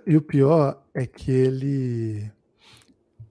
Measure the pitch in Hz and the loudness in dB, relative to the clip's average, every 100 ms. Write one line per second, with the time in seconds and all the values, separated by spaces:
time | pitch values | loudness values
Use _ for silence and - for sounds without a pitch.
0 | - 156 151 143 135 165 139 - _ - | 2 2 2 2 4 4 2 -2 _ -8
1 | 123 - - 131 131 131 139 139 127 117 | -8 -8 -2 0 0 0 -4 -4 -4 -4
2 | 113 104 104 - _ _ _ - _ _ | -6 -8 -10 -14 _ _ _ -20 _ _
3 | _ - 110 | _ -20 -12